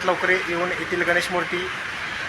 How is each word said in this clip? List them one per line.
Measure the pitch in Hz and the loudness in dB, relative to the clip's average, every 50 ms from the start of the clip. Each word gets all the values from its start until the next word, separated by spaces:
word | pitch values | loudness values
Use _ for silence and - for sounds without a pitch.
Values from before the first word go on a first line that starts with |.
| 180 | 4
लवकर | 185 180 - 180 180 | 2 2 2 4 4
येऊन | 185 190 175 165 170 170 175 180 175 | 4 2 2 0 0 0 0 0 -2
येथील | 160 165 - 185 175 175 | -2 -2 -2 0 0 2
गणेश | 170 175 175 170 - | 4 4 2 2 2
मूर्ती | 185 180 165 156 180 175 185 185 - - - - - - - - - - - | 0 -2 0 0 -2 -2 -2 -2 -4 -4 -6 -6 -6 -6 -6 -6 -4 -6 -6